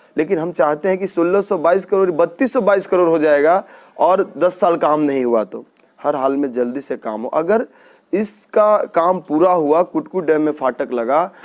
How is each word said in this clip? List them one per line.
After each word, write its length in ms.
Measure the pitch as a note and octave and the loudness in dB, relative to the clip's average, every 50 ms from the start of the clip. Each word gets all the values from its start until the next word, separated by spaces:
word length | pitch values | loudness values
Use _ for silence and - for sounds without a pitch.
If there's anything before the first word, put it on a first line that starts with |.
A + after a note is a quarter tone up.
| _ _ - | _ _ -4
लेकिन 220 | C3+ D#3+ D#3 G3 D#3+ | -2 0 0 0 -2
हम 120 | D#3 F3+ | -4 -4
चाहते 360 | E3 - E3 D3 D3+ D3+ E3+ G3 | -2 0 0 0 0 -2 -2 -2
हैं 100 | F#3+ F#3 | -2 -2
कि 80 | G3 | -4
सोलह 340 | F#3 - F3 E3+ F3 F#3 G3+ | -4 -2 0 0 2 2 0
सौ 160 | F#3+ - G#3 E3+ | 0 -2 -2 0
बाईस 260 | D3 E3 F3+ G3 F#3+ | 0 0 0 0 0
करोड़, 260 | - G3+ F#3+ G3 F3+ | 0 0 0 2 2
बत्तीस 420 | E3+ D3 E3+ E3+ - - C4+ A#3 | 2 0 0 0 0 -2 -2 -2
सौ 80 | - C4 | 0 0
बाईस 240 | G3 G3+ G3+ G3 F#3 | 2 2 2 2 0
करोड़ 220 | - F#3+ F3+ F3+ E3 | 0 2 2 2 4
हो 100 | E3 D#3+ | 2 2
जाएगा 440 | D3+ D#3 D3 C#3+ C#3+ D#3 F3 G3 - - - - - _ - - | 2 4 4 4 4 4 2 2 0 -6 -16 -20 -20 _ -4 0
और 340 | - E3+ F#3 G3 F#3+ - - C#3 | 2 2 2 2 0 -2 -2 -2
दस 200 | D#3+ F3+ F3 - | -2 -2 0 0
साल 160 | G#3 F3 E3+ | 0 0 2
काम 240 | D#3+ F3 D3+ D3+ D3+ | 2 2 0 2 2
नहीं 240 | D3+ C#3+ C#3 C3+ B2+ | 0 0 0 0 0
हुआ 200 | A#2+ A#2 A2+ G#2 | 0 0 0 -2
तो 200 | F#2+ - A2+ B2 _ _ _ _ _ _ - | -2 -8 -16 -16 _ _ _ _ _ _ -6
हर 160 | - C#3+ D3 | -4 -4 -2
हाल 200 | C#3 C3 C#3 C#3 | 0 0 0 0
में 140 | C#3 C#3+ C3+ | 0 -2 -2
जल्दी 280 | A#2 B2 B2 A#2+ B2 C#3 | -2 -2 -4 -4 -4 -8
से 160 | C3 - C3+ | -8 -8 -10
काम 260 | A2+ - A#2 A2 G#2+ | -8 -8 -8 -8 -8
हो। 60 | A2+ B2+ | -6 -4
अगर 360 | - D#3 E3 E3+ G#3 A3+ B3+ - _ _ _ _ _ _ _ _ | -4 -2 0 0 0 -2 -2 -4 _ _ _ _ _ _ _ _
इसका 640 | - F#3+ A3 G#3 - - - _ - A3 G#3+ G#3+ G#3+ G3 - | -4 -4 -4 -6 -8 -16 -10 _ 0 2 2 4 2 0 0
काम 340 | - - E3+ E3 F3+ F#3 F3+ | -2 -2 0 0 0 0 -2
पूरा 320 | D3+ - D3+ D#3 E3+ F#3 | -4 -2 0 2 2 2
हुआ, 300 | F3+ F3 D#3 C#3+ D#3 E3 | 2 2 2 2 2 0
कुटकुट 440 | F3+ F3 - D#3+ D3+ - - F#3 E3 | 0 -2 -4 -6 -6 -6 -6 -4 0
डैम 160 | C#3+ D#3 D#3 | 0 0 2
में 100 | D3+ D3+ | 0 -2
फाटक 400 | D3 D3+ C#3 C3 B2 - C#3+ - | -2 -2 -4 -4 -4 -4 -6 -6
लगा 320 | B2 A#2+ A#2 A#2 C3+ D#3 F3 - - - | -4 -4 -2 0 0 0 0 -2 -6 -16